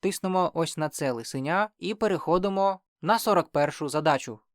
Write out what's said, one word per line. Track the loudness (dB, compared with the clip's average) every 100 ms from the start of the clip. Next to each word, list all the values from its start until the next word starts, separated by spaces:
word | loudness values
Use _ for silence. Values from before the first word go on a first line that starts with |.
Тиснемо | -4 -4 -2 0 0
ось | 0 -4 -2
на | -6
це | -2 -4
лисеня | -4 -6 -6 -2 -2 -2 _
і | -8
переходимо | -2 0 0 2 2 2 2 0 0 _ _
на | 0 0
сорок | 4 2 2
першу | 0 0 0 -4
задачу. | 0 2 2 -2 -14 _